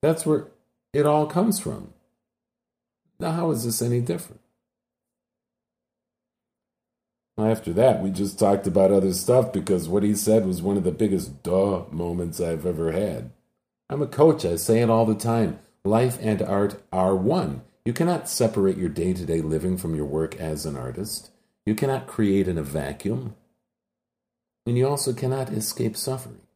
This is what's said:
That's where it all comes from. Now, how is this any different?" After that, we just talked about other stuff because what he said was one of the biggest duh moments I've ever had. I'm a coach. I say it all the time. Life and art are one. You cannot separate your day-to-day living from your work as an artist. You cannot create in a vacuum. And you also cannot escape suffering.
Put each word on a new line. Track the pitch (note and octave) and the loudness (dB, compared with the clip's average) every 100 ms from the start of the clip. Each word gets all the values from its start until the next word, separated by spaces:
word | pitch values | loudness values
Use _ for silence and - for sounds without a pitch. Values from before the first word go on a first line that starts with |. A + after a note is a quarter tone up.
That's | D3+ D#3+ - | 2 0 0
where | D3+ - _ _ _ _ | 0 -2 _ _ _ _
it | C#3 D3 | 0 4
all | D3+ D3+ | 4 2
comes | E3 A3 F#3 | 2 2 0
from. | - - - _ _ _ _ _ _ _ _ _ _ _ _ _ | -4 -10 -14 _ _ _ _ _ _ _ _ _ _ _ _ _
Now, | F3 | -4
how | E3 E3+ | -2 0
is | C#3 A#2+ | -2 -2
this | A2+ | -2
any | A#2+ A#2+ | 0 0
different?" | A#2+ E3+ - - _ _ _ _ _ _ _ _ _ _ _ _ _ _ _ _ _ _ _ _ _ _ _ _ _ _ _ _ _ - | -2 -6 -8 -20 _ _ _ _ _ _ _ _ _ _ _ _ _ _ _ _ _ _ _ _ _ _ _ _ _ _ _ _ _ -2
After | A2 A2 - | 0 0 -2
that, | F2 B2+ A#2 | 4 4 4
we | F#2+ | -2
just | F#2 G2 - | -2 -4 0
talked | G#2 G2 - | 2 2 2
about | F2 F#2+ | 4 6
other | G2+ F#2+ | 6 2
stuff | F2+ - B2 A#2+ | -2 2 2 2
because | G2 D#2 F#2 D#2+ | -2 0 -2 0
what | F#2+ | 0
he | G2+ | 2
said | G#2 - A2 F#2+ | 0 4 4 4
was | F2+ | -2
one | F2+ G2+ | -2 0
of | |
the | F2+ | 0
biggest | D#2 G#2+ F#2+ D#2+ C#2 | 0 0 0 -4 -10
duh | - F2+ G2+ F#2 E2+ | 0 2 2 0 -4
moments | D#2 F2 F2 E2+ D#2+ | -6 -4 -4 -6 -4
I've | F2 E2 E2+ | -4 -2 -4
ever | D#2+ E2 | -2 -2
had. | D#2+ G#2 C#2 B1 - _ _ _ _ _ | 0 -2 -4 -10 -16 _ _ _ _ _
I'm | C#3 | -6
a | C#3+ | -4
coach. | - D#3 D#3 E2+ | 6 6 6 0
I | E2+ | -2
say | - A2+ | 2 4
it | A#2 | 6
all | A2+ A2+ | 4 4
the | G#2+ | 2
time. | A#2 A#2 G#2 - _ _ | 0 2 0 -2 _ _
Life | G2 A2 B2+ A#2+ | 0 2 2 0
and | A2 G#2 | -2 0
art | G#2 G2 G2+ - _ | 0 0 0 -4 _
are | F#2+ F#2 F#2+ | 0 2 2
one. | G2 F3 G#2+ C2+ - _ | 2 0 -2 -6 -12 _
You | - | -6
cannot | A#2+ E3+ E3+ - | 0 0 0 -4
separate | - A2+ A2 F#2+ F#2 | 0 0 2 0 2
your | F2+ | -2
day-to-day | D2+ F2 F#2 E2+ E2 | -2 -2 -2 -2 -2
living | D#2 D#2 F2+ F2+ | 0 -2 -2 -2
from | F2 D#2+ | -2 -4
your | D2 | -2
work | D2+ D#2+ - | -2 -4 -4
as | D#2+ D2+ D2+ | -8 -6 -6
an | C#2 | -8
artist. | B1 B1+ G#2 - - _ _ _ - | -8 -8 -8 -10 -12 _ _ _ -4
You | |
cannot | G#2+ C#3 C3 - | -2 0 -2 -6
create | - G#2+ G2 F#2 | 0 2 2 2
in | E2 | -2
a | |
vacuum. | D2 D2 C#2 - G2 A#2+ B2 G#2+ _ _ _ _ _ _ _ _ _ _ _ _ - | -4 -4 -6 -6 -4 -4 -6 -14 _ _ _ _ _ _ _ _ _ _ _ _ -2
And | A#2+ | 2
you | C3 | 2
also | C#3+ C#3 | 0 -2
cannot | A#2+ B2+ C3+ C3 | -2 -2 -2 -4
escape | A2 A2 - A#2+ A2 | -4 -6 -4 -4 -4
suffering. | - C3 - - _ | -6 -6 -8 -18 _